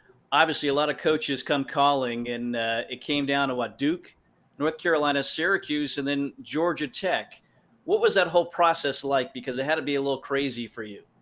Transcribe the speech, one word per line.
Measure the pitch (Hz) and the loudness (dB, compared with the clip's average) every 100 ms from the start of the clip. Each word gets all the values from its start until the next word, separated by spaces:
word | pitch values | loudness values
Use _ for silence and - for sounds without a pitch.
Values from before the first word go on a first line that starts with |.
| _ _ - | _ _ 0
Obviously, | 143 160 143 147 | 4 4 2 0
a | |
lot | 139 147 | 0 0
of | 143 | 0
coaches | 160 156 156 131 | 0 0 0 -4
come | - 143 135 | -2 -2 0
calling, | 147 143 139 127 117 120 | 2 4 4 0 -4 -4
and, | 120 120 120 | -4 -4 -2
uh, | 113 113 - | -2 -2 -4
it | 127 | -8
came | - 147 139 | -4 -2 0
down | 139 135 | 0 0
to | 123 | 0
what, | 113 - | -4 -2
Duke, | 143 175 - _ _ _ _ - | -2 -2 -8 _ _ _ _ -4
North | 151 160 | -4 -2
Carolina, | 175 156 147 143 | 0 2 2 0
Syracuse, | 135 - 170 190 190 151 143 - | -2 -2 0 0 0 -4 -2 -4
and | 139 | -2
then | 143 139 - | -2 -4 -8
Georgia | 123 147 170 151 143 | -6 -2 0 -2 -6
Tech. | - 185 127 104 - _ _ _ _ | -4 -2 -2 -4 -18 _ _ _ _
What | - 202 | 0 2
was | 220 190 | 4 4
that | 170 | 4
whole | 175 170 | 4 2
process | - 170 160 143 135 | 4 4 4 -2 -2
like? | 139 139 127 | 0 0 0
Because | 127 127 123 | -6 -6 -4
it | 135 | 0
had | 160 | 0
to | |
be | 143 139 | 0 0
a | |
little | 139 135 | 0 -4
crazy | - 139 139 117 113 | -2 -2 -2 -4 -10
for | - | -10
you. | 107 98 - _ | -12 -12 -18 _